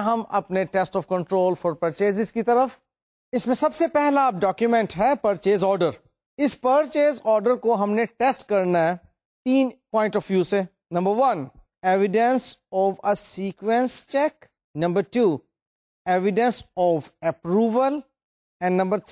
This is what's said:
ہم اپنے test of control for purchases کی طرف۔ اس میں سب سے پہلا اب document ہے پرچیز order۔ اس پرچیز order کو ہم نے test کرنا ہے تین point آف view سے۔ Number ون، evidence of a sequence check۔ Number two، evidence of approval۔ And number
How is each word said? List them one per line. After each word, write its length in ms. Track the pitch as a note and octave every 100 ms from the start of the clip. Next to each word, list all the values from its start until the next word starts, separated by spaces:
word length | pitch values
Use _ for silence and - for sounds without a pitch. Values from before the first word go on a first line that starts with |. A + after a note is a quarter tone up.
| G#3+
ہم 160 | A#3 G#3+ G3+
اپنے 240 | - F#3 F3+ G3
test 240 | F3+ G3
of 100 | -
control 480 | F#3 E3 F#3+ F#3 F3+
for 100 | F3 F3
purchases 480 | E3+ - G3+ G3 A3
کی 100 | A#3
طرف۔ 360 | A3+ B3 C4 - _ _ _ _ _
اس 140 | B3 A3+
میں 80 |
سب 220 | B3 D4+ -
سے 100 | E4
پہلا 340 | D4+ D4 C#4 C4+
اب 140 | F#3+
document 560 | F#3+ F#3 A#3 A#3 G#3 E3
ہے 160 | A3+ C#4+
پرچیز 420 | G#3+ G3 F#3+ G3+
order۔ 380 | F#3+ G3 E3+ - _ _ _ -
اس 220 | C#4+ -
پرچیز 600 | B3+ C#4 D4+ D4+ D4 B3
order 320 | A3 A3 G#3 B3 A3
کو 160 | A3+
ہم 80 | G#3
نے 100 | G#3+ A3+ -
test 320 | B3+ - -
کرنا 400 | G3+ F#3 F3 E3
ہے 80 | F3+ _ _ _ _ B3+
تین 220 | C4 C4 - _
point 260 | A3 G#3+ G#3
آف 140 | -
view 120 | F#3+
سے۔ 160 | E3+ G3+ F#3 _ -
Number 240 | F3 F#3 G#3+
ون، 280 | C4 G3 C3+ - _ _ F#3
evidence 560 | F#3+ G3+ G3+ A#3 B3+ - - - F#3+
of 200 | G3 F#3+ -
a 20 | G#3
sequence 760 | - - G3 - G#3 A#3 B3+ - -
check۔ 340 | C4+ D4+ - _ _ _
Number 280 | D3 E3+ F3 F#3+
two، 120 | A#3+ A3 C#3+ _ _ _ _ _ _ -
evidence 520 | F#3 F#3+ G3+ A#3+ - - -
of 240 | F3+ E3 - - E3
approval۔ 640 | D#3 E3+ F#3+ A3+ A3+ C4 D4 - _ _ _ _ -
And 200 | F3+ F#3
number 180 | F#3 G3+ -